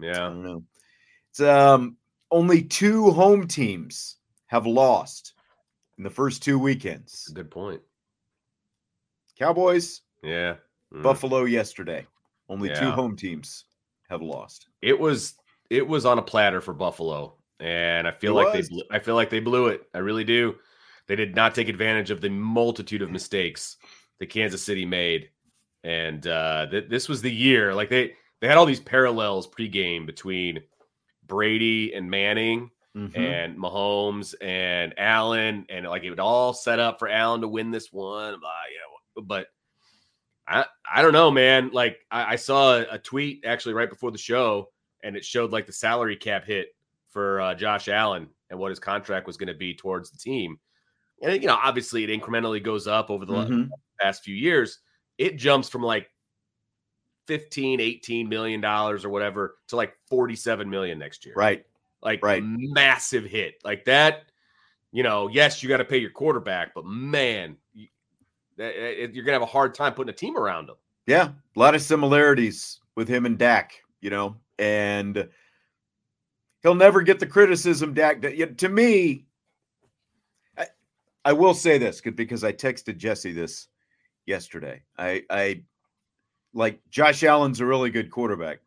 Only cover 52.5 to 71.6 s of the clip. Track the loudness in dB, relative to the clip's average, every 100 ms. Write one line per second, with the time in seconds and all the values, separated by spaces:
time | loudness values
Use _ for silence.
52.5 | -4 -4 -6 -2 -2 0 -6 -4 -4 -2
53.5 | -2 -2 -8 _ _ -2 -2 -10 -4 0
54.5 | 2 0 -6 _ _ _ _ -4 -2 2
55.5 | 2 0 -6 -4 -4 -6 _ _ _ _
56.5 | _ _ _ _ _ _ _ _ -8 -6
57.5 | -6 -2 0 -2 -4 -6 -6 -4 -4 -4
58.5 | -4 -2 0 -2 -4 -4 -4 -4 -4 -8
59.5 | -8 _ -4 -4 _ _ -2 0 -2 -4
60.5 | -4 -4 -6 -6 -8 -12 -18 -10 0 0
61.5 | 0 _ _ _ _ -6 -2 0 0 -2
62.5 | -6 -2 4 4 4 0 -4 -4 -6 -6
63.5 | -8 -8 -4 4 6 6 4 _ _ _
64.5 | _ _ _ _ -2 0 0 -2 4 2
65.5 | 2 -2 0 0 -2 -4 -4 -2 -2 -4
66.5 | -6 -6 -10 -12 -12 -4 -2 0 -2 -8
67.5 | -16 _ _ -20 _ _ _ _ _ _
68.5 | -12 -10 -8 -8 -8 -8 -6 0 0 0
69.5 | 2 0 0 -4 -2 -8 -8 -8 -4 -4
70.5 | -4 -10 -20 _ _ 2 4 4 -2 _
71.5 | 6